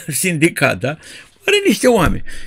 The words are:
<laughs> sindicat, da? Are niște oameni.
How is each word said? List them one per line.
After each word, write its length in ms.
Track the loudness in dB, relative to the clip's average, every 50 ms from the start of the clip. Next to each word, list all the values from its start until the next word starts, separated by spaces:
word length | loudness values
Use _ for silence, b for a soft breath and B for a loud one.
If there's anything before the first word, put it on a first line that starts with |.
| -2
<laughs> 20 |
sindicat, 720 | -8 -6 -4 -2 -2 0 2 0 0 2 0 0 0 0 -2
da? 180 | -4 -6 -6 -8 B B B B B B B B -2
Are 160 | 0 0 2 2
niște 200 | 2 0 2 4
oameni. 360 | 4 4 4 4 2 0 0 -4 B B B B